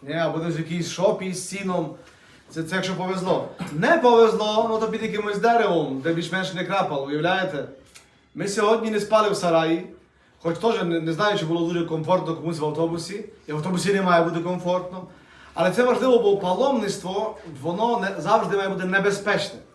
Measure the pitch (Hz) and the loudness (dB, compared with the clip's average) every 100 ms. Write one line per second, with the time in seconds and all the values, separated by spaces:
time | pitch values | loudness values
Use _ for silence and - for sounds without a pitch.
0 | 139 160 156 156 170 151 160 170 160 - | -6 -2 -2 -2 -4 -4 -4 -4 -6 0
1 | 190 196 190 170 - 190 190 180 156 - | 2 2 -2 -6 -8 -6 -4 -2 -4 -8
2 | - - - - _ 156 160 185 180 180 | -20 -20 -20 -20 _ -10 -4 -4 -2 -4
3 | 185 185 185 147 - - - 147 233 339 | -4 -4 0 -2 -2 -10 -10 0 2 4
4 | 247 226 226 202 214 214 226 220 220 220 | 6 8 8 6 0 2 2 0 -2 -2
5 | 220 208 208 196 220 233 208 170 139 135 | -4 -4 -4 0 2 4 4 2 0 -4
6 | 143 165 170 190 180 175 180 196 160 147 | -2 -2 -2 -4 -4 -6 -4 -2 -2 -2
7 | 135 147 165 190 180 143 123 - - - | -4 -2 0 0 -2 -6 -10 -14 -20 -20
8 | _ _ _ - 196 202 208 226 214 214 | _ _ _ -8 -6 0 4 4 2 -4
9 | - 220 214 - 175 165 160 165 185 - | 2 2 2 2 2 2 2 0 -4 -16
10 | _ _ _ _ 165 165 226 214 175 165 | _ _ _ _ -6 0 0 0 0 -2
11 | 160 160 208 175 160 170 165 175 160 160 | -2 0 0 0 -2 -2 0 -2 -2 -4
12 | 156 180 156 160 151 156 151 151 170 170 | 0 0 0 -6 -6 -4 -4 -2 -2 -2
13 | 165 202 214 - - 151 175 180 175 190 | -6 -10 -12 -16 -10 -6 -2 -2 2 2
14 | 185 170 165 165 170 180 175 180 180 185 | 4 4 4 0 -4 -4 -2 -2 -2 -12
15 | - - - - - - 180 180 247 220 | -14 -20 -20 -20 -16 -2 0 4 2 4
16 | 254 233 202 196 180 196 269 254 202 - | 4 4 6 2 2 2 2 2 0 -4
17 | 180 185 220 214 165 139 143 185 233 233 | -6 -6 -6 -8 -16 -10 -6 -2 0 0
18 | 190 185 160 220 190 196 196 180 185 190 | -2 -4 2 2 2 -2 -2 -4 0 2
19 | 196 196 208 202 - - - | 2 0 0 -2 -2 -8 -20